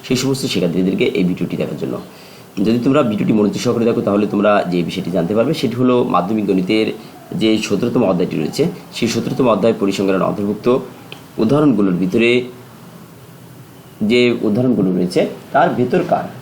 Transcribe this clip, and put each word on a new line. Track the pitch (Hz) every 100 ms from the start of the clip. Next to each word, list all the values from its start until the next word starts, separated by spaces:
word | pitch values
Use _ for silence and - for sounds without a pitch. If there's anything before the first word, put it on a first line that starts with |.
| -
সেই | 127
সমস্ত | 131 135 -
শিক্ষার্থীদেরকে | 95 87 85 92 95
এই | 123 -
ভিডিওটি | 90 87 85 -
দেখার | 76 67
জন্য। | 65 60 - - - - - -
যদি | 123 120
তোমরা | 135 139
ভিডিওটি | 123 104 -
মনোযোগ | 110 101 -
সহকারে | 123 117
দেখো, | 113 117
তাহলে | 110 101 104
তোমরা | 101 104 101 87
যে | 87
বিষয়টি | 85 92 87
জানতে | 90 85
পারবে, | 107 123
সেটি | - 123 120
হলো | 127 123
মাধ্যমিক | - 90 90 110 101
গণিতের | 95 92 110 107 - - - - 90
যে | 110 107
সতেরোতম | - 98 120 120
অধ্যায়টি | 101 90 87 78
রয়েছে, | 76 - 170 - -
সেই | - 113
সতেরোতম | 117 - 139 127
অধ্যায় | 104 113 110
পরিসংখ্যানের | 98 95 98 95
অন্তর্ভুক্ত | 87 90 101 104 120 127 - - - - - -
উদাহরণগুলোর | 110 139 151 104 98
ভিতরে | 87 92 110 117 123 123 - - - - - - - - - - - - - - -
যে | 107 123 123 117
উদাহরণগুলো | 107 104 127 107 92
রয়েছে, | 92 90 - 208 - -
তার | 139 170 113
ভেতরকার | 123 180 - - - -